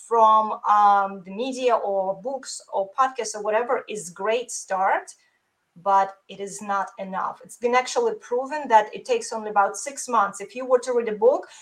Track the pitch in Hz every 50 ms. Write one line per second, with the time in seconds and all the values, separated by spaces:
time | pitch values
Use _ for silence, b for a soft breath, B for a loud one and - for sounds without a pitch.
0 | - - 233 233 220 214 208 214 214 214 220 - - 208 208 208 208 202 202 202
1 | 196 196 196 196 175 185 190 208 254 269 254 247 262 240 226 - - 202 196 196
2 | 190 190 196 185 185 254 277 254 254 - - - - _ - 202 196 196 - -
3 | 262 262 262 - 220 214 - 208 202 214 214 226 240 240 254 - - - 214 190
4 | 160 180 170 185 190 220 226 247 240 - - - - - 190 185 190 208 269 370
5 | 381 - - _ _ _ _ _ _ _ _ _ _ _ _ 170 170 196 196 196
6 | 196 196 - - _ _ 196 190 202 196 - - 214 202 196 196 190 - - -
7 | 196 190 190 190 - - - - - - - - 240 240 240 254 247 - - 262
8 | 240 226 208 214 - - 240 247 269 262 302 302 285 254 233 214 214 - - -
9 | - - 247 226 226 - 233 220 214 214 214 202 196 196 202 - - 285 277 -
10 | - - 247 226 196 190 190 - 196 - - 247 262 247 254 247 247 254 240 240
11 | 220 214 208 196 220 247 302 370 - B B B